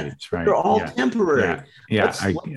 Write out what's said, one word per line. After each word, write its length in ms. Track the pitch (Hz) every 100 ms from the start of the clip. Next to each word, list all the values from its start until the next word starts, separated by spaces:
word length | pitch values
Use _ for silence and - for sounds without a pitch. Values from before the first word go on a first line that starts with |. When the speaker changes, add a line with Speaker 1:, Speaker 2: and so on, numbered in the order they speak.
| 71
Speaker 1:
states, 220 | - -
right? 100 | -
Speaker 2:
They're 100 | 208
all 260 | 151 185 214
Speaker 1:
Yeah. 80 | -
Speaker 2:
temporary. 560 | 240 254 233 180 135
Speaker 1:
Yeah. 200 | 92 80 - - -
Yeah. 160 | 107 95
Speaker 2:
Let's 160 | -
Speaker 1:
I, 80 | 98
Speaker 2:
look 180 | 85 -